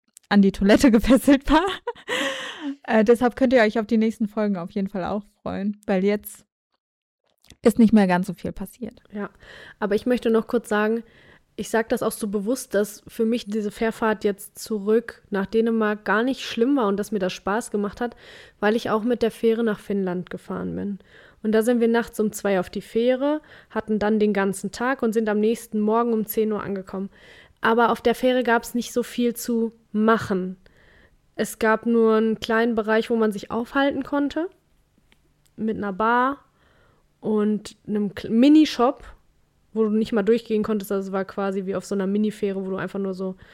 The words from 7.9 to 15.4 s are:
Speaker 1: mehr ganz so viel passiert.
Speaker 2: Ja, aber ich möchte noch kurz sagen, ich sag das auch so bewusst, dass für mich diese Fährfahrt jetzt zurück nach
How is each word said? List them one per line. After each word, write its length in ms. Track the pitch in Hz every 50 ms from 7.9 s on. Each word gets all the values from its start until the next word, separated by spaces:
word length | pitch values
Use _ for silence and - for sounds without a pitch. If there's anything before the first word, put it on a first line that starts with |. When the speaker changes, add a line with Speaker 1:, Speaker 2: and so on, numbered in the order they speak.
Speaker 1:
mehr 140 | 226 214 196
ganz 200 | 180 180 180 185
so 80 | - 175
viel 180 | - - 180
passiert. 500 | 170 - 190 - - - 247 - - - _ _
Speaker 2:
Ja, 180 | 202 208 202 - _ _ - - - - - - - -
aber 140 | 220 196 202
ich 120 | 220 -
möchte 240 | 247 247 220 - 233
noch 160 | 226 226 -
kurz 220 | - 247 226 - -
sagen, 340 | 214 208 214 214 226 233 - - _ - - - - _ _ _ _ -
ich 120 | 202 -
sag 180 | - 220 226 -
das 140 | 247 226
auch 100 | - 220
so 160 | - - 226 202
bewusst, 460 | 196 208 190 220 262 262 - - -
dass 280 | 196 208 208 - - - -
für 160 | - - 226
mich 220 | 220 240 233 -
diese 240 | 202 208 220 208 208
Fährfahrt 540 | - - 226 220 - - 233 220 214 214 -
jetzt 340 | 208 196 - - - - -
zurück 640 | - - 220 202 196 214 220 233 233 - - - _ -
nach 160 | 202 190